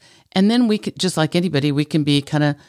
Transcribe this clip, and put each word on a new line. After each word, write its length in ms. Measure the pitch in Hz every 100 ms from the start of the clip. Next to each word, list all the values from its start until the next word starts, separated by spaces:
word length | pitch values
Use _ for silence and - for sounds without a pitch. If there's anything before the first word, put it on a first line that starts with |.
| _ _ _
And 180 | 190 202
then 160 | 240 240
we 100 | 214
could, 220 | 196 -
just 180 | 185 160
like 180 | 156 175
anybody, 360 | 180 147 147
we 120 | 143 151
can 180 | 165
be 180 | 147 143
kinda 340 | 139 151 147 143